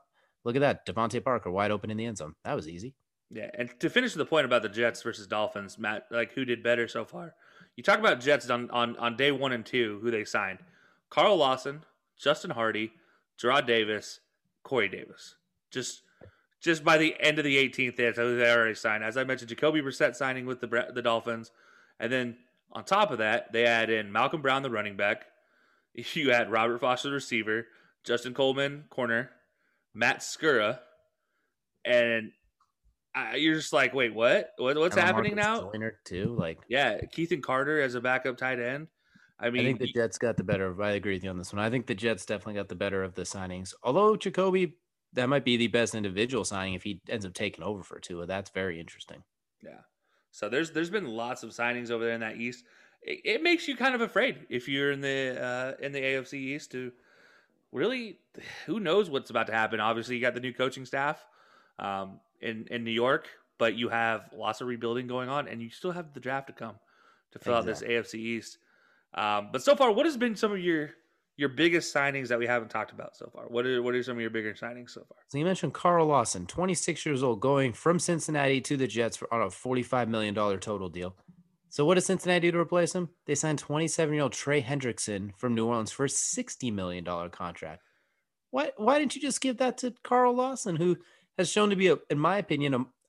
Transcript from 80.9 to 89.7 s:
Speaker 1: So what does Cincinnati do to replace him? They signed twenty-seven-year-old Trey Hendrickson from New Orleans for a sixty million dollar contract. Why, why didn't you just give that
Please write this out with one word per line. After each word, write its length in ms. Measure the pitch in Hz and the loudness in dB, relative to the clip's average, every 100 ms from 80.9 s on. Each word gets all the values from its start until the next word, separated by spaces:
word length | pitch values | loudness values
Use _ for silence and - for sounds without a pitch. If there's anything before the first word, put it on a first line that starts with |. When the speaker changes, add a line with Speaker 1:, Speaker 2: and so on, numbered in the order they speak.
| 87 90 - _ - _ _ _ | -6 -8 -10 _ -20 _ _ _
Speaker 1:
So 140 | - | 0
what 100 | 147 | 4
does 120 | 185 180 | 4 4
Cincinnati 420 | 190 180 175 170 | 0 2 4 4
do 40 | |
to 60 | 170 | 2
replace 340 | 165 175 165 | 2 2 2
him? 160 | 180 170 _ - | 0 -4 _ -4
They 100 | 143 | 0
signed 240 | 156 143 | 0 -2
twenty-seven-year-old 720 | - 147 160 - 151 151 131 | -2 0 0 2 2 2 0
Trey 300 | - 139 147 | 0 0 0
Hendrickson 680 | 113 143 127 - - 101 104 - | 2 -2 -2 -4 -4 -4 -6 -4
from 160 | 127 | -2
New 120 | 113 113 | 2 2
Orleans 260 | 117 104 | 0 -2
for 140 | - 139 | -2 -2
a 40 | |
sixty 640 | - - 247 247 - 123 | 0 -2 -4 -6 -6 -4
million 320 | 101 90 90 | -2 -4 -4
dollar 240 | 85 87 87 | -4 -4 -6
contract. 540 | - 90 - 80 82 _ _ _ _ _ _ - | -8 -10 -8 -12 -14 _ _ _ _ _ _ -6
Why, 220 | 254 294 - | -4 -4 0
why 220 | 214 294 | 2 4
didn't 160 | 277 | 2
you 80 | 269 | -2
just 180 | 277 - | -4 -2
give 180 | 262 226 | -2 0
that 200 | 254 | -2